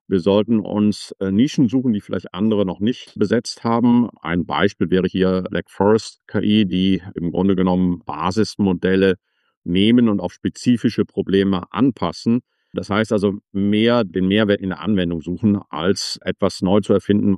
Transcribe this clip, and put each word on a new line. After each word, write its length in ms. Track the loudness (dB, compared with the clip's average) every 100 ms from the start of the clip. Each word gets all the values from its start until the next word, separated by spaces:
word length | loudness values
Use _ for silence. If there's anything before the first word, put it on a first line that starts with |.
| -4
Wir 140 | 0
sollten 400 | 2 2 2 -2
uns, 520 | 0 0 0 0 -10 -8
äh, 140 | -2
Nischen 360 | 2 2 2 2
suchen, 240 | 2 0
die 80 | -2
vielleicht 320 | -4 -8 -8
andere 300 | -4 0 0
noch 140 | 0 -2
nicht 400 | -4 -4 -10 -4
besetzt 460 | 0 0 -4 -6
haben. 440 | -2 2 4 2 0 -6
Ein 240 | -4 -4 -2
Beispiel 440 | 0 0 0 0
wäre 180 | 0 0
hier 360 | 0 0 0 -4
Black 200 | -8 -8
Forest 500 | 0 2 2 0 -20 -6
K 120 | -2
I, 260 | 2 2 2
die 360 | 0 0 0 -4 -8
im 160 | -4
Grunde 240 | 0 0 2
genommen 440 | 0 2 0 -2 -8
Basismodelle 1080 | -6 -4 -2 -4 0 -2 0 0 2 2 0 _ _ _ _
nehmen 440 | -4 2 4 4 2
und 120 | 0
auf 120 | -6
spezifische 720 | -6 -8 -4 0 0 0 -2
Probleme 640 | -4 -4 0 2 2 0 -4
anpassen. 720 | 0 0 0 -6 -4 -2 -2 _ _ _
Das 160 | -10 -2
heißt 240 | -2 2
also, 260 | 0 0 -2 _
mehr 520 | -4 0 2 2 2
den 240 | 0 -2 0
Mehrwert 320 | 2 2 0
in 100 | -2
der 100 | -6
Anwendung 400 | -2 0 0 -4
suchen, 380 | -6 -2 0 0 -2
als 500 | -4 -2 -2 -6 -8
etwas 400 | -8 -2 -2 -2
neu 180 | 0 0
zu 140 | 2
erfinden, 420 | -2 0 -2 0